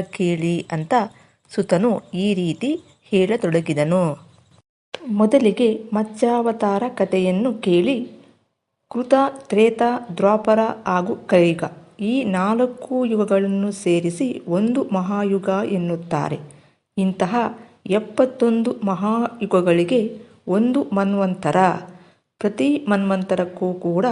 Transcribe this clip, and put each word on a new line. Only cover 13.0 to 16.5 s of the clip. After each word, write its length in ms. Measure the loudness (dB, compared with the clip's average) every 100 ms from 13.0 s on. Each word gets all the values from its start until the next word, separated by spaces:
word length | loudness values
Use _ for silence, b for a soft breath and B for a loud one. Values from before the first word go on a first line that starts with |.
| 0
ಯುಗಗಳನ್ನು 680 | 0 2 2 2 0 -2
ಸೇರಿಸಿ 680 | -2 0 0 0 -2 -4 -4 -4
ಒಂದು 360 | 0 0 0
ಮಹಾಯುಗ 640 | 0 -2 -2 -2 0 0 0 -2 0
ಎನ್ನುತ್ತಾರೆ. 720 | -2 -2 -4 -4 -2 -2 -6 -10